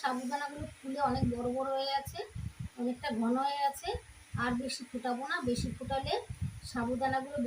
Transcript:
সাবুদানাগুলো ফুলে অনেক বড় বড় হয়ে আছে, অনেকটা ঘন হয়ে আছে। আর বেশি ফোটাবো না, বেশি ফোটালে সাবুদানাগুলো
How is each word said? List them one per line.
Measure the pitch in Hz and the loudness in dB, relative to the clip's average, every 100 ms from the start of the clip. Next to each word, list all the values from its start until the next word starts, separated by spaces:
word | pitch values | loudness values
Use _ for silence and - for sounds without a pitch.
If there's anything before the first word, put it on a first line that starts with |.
সাবুদানাগুলো | 269 247 254 285 285 294 - - | 0 0 0 -2 -2 -4 -8 -8
ফুলে | 269 269 277 | -6 0 2
অনেক | 254 254 | 4 2
বড় | 240 240 254 | 2 0 0
বড় | 269 269 | 0 0
হয়ে | 269 277 | 2 0
আছে, | 277 392 - - - - - - | -2 -8 -8 -8 -8 -8 -10 -2
অনেকটা | 247 247 294 226 | -2 0 -2 2
ঘন | 233 254 277 | 4 4 2
হয়ে | 285 277 | 2 2
আছে। | 269 339 480 - - - 233 | 2 -4 -4 -6 -18 -6 0
আর | 247 240 | 2 2
বেশি | 254 - 247 | -2 -4 -6
ফোটাবো | 247 247 247 285 | -4 -2 -2 0
না, | 349 254 | 0 2
বেশি | 240 254 - | 2 0 -2
ফোটালে | 262 269 269 427 - - - - - | 0 0 2 0 0 -4 -4 -4 -6
সাবুদানাগুলো | 247 233 254 262 262 262 294 | -2 0 2 4 2 0 0